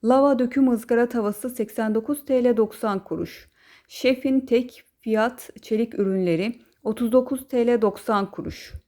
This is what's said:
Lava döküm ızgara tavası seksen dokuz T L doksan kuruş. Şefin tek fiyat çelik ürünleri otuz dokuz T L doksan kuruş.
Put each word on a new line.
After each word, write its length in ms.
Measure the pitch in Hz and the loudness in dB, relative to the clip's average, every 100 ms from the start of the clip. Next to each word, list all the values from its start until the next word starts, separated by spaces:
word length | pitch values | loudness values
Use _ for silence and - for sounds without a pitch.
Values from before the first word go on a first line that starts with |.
Lava 360 | 220 262 285 262 | 4 4 4 2
döküm 320 | 247 269 269 | 0 2 2
ızgara 380 | 240 226 233 240 | 2 0 0 2
tavası 400 | 240 208 208 262 | 0 -4 -4 -8
seksen 460 | 247 226 - 220 220 | -6 -8 -4 -2 -2
dokuz 300 | 220 294 - | -2 -6 0
T 180 | 262 | 2
L 140 | 247 226 | 2 2
doksan 460 | 214 - 220 196 | 0 0 -4 -4
kuruş. 460 | - 165 170 - - _ _ - _ | -6 -8 -8 -12 -20 _ _ -20 _
Şefin 520 | - 254 254 269 262 | -2 0 0 2 0
tek 440 | 262 240 254 - _ _ | 2 0 0 -12 _ _
fiyat 500 | - 220 226 247 - - | -2 0 0 -4 -18 -20
çelik 380 | - 220 226 - | -4 -2 -2 -2
ürünleri 640 | 196 190 180 165 202 233 _ _ | 0 0 0 0 -2 -6 _ _
otuz 280 | - 220 240 | -8 -4 2
dokuz 360 | 247 254 262 - | 2 2 -6 -4
T 200 | 254 233 | 0 2
L 140 | 240 | 2
doksan 500 | 214 202 - 208 196 | 2 -2 -2 -2 -2
kuruş. 420 | - 80 80 - - | -8 -12 -12 -16 -18